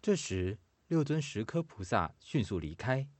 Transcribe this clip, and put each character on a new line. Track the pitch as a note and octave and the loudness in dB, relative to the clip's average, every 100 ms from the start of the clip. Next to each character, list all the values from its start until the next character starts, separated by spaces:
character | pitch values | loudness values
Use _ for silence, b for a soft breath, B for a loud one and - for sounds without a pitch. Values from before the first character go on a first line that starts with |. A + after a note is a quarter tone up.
这 | - | 2
时， | G3 - F#2 F#2 G#2 _ _ _ | 2 2 0 0 -4 _ _ _
六 | E3 D3 | 0 2
尊 | D#3 | 0
石 | C#3+ G#2 A2 | 0 -4 -2
刻 | E3+ | -2
菩 | E3 - | -4 -8
萨 | F#2+ G#2+ D#2+ - | 0 2 2 -4
迅 | - - | -2 0
速 | G2 F#2+ | 0 -2
离 | D#2 D#2+ | -4 -6
开 | A#2 C3 C#3 - | -2 -2 -2 -12